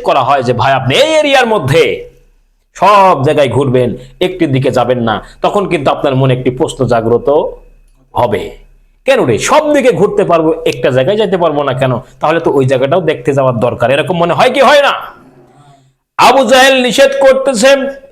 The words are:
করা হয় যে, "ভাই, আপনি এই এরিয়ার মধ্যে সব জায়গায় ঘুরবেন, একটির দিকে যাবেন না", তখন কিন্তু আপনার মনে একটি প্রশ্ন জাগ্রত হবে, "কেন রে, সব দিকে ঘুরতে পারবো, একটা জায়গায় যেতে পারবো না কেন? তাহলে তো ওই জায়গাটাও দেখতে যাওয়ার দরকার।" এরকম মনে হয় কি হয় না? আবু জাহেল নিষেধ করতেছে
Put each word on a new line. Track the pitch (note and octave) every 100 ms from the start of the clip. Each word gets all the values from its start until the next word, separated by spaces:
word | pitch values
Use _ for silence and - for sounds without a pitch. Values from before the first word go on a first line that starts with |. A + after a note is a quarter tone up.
করা | - D#3
হয় | B2 C#3
যে, | A#2+
"ভাই, | A2+ C3
আপনি | C3+ B2+ D#3
এই | D4+
এরিয়ার | D#4 D4+ C4+ A#3
মধ্যে | G#3+ C3+ D#3+ C3 F2 - - _ _ _ _ _
সব | - F3+ G#3 F#3+ D#3 C3+
জায়গায় | D3 C#3
ঘুরবেন, | A2+ C#3 B2 A#2+ F#2+ - -
একটির | F3+ F3+ D#3+
দিকে | C3 C3+
যাবেন | A#2+ A#2+ B2
না", | A2+ G#2 - -
তখন | F3+ G3+ F3+
কিন্তু | E3 C3+
আপনার | D3 D3+ C3
মনে | C3+
একটি | B2+ B2+
প্রশ্ন | B2+ D3+ - A#2+
জাগ্রত | A#2 A2+ A#2 B2 D3+ - - - _ _ _ _
হবে, | - A#2+ G2 E2 - - _ _ _ -
"কেন | C4 D3+
রে, | G#2+
সব | - D4 D4+
দিকে | D4 B3+
ঘুরতে | D#3+ G3 -
পারবো, | E3 E3+ D#3+ D#3+ E3+
একটা | - E3
জায়গায় | C3 C3 G#3
যেতে | G#3 F#3
পারবো | E3+ G#3
না | C#3+
কেন? | C3 C3+ A#2+ - -
তাহলে | D3+ E3
তো | E3
ওই | C#3 C3
জায়গাটাও | C3 C3+ E3+
দেখতে | D#3 D3 D3+
যাওয়ার | C#3 C3 A#2
দরকার।" | G2+ A2 A#2
এরকম | C#3 C#3+ E3+
মনে | E3+
হয় | D#3+ B3+
কি | B3+
হয় | B3 D4
না? | C4+ C#3 - - - - - _ - _ _ _ _ -
আবু | F#3+ C4 A#3+
জাহেল | C4 C4+ C4+
নিষেধ | B3 G3+ C#4 C#4
করতেছে | C4+ C4 C4+ A#3+ C4 C#4 B3+ - -